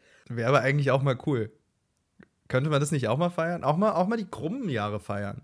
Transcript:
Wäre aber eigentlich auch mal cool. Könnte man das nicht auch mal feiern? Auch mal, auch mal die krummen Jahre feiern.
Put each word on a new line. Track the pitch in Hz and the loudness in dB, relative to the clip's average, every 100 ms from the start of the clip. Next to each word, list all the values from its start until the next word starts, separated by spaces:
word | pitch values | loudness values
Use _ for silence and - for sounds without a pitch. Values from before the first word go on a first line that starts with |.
| _ _ _ | _ _ _
Wäre | 117 117 | -2 4
aber | 139 | 4
eigentlich | 127 143 135 | 4 2 2
auch | 131 | 2
mal | 139 131 - | 2 0 0
cool. | 131 107 - _ _ _ _ _ _ - _ _ | -2 -2 -8 _ _ _ _ _ _ -20 _ _
Könnte | 127 151 | -2 2
man | 147 | 0
das | 147 | 2
nicht | 151 113 | 0 0
auch | 131 | 0
mal | 175 | 0
feiern? | 175 165 175 | 0 -2 -2
Auch | 131 156 | 0 2
mal, | 214 | 2
auch | 170 180 | 2 0
mal | 233 | 0
die | 190 | -4
krummen | - 147 247 220 | -6 -6 -4 -2
Jahre | 117 104 104 | -2 -2 -4
feiern. | - 101 101 101 | -6 -6 -6 -8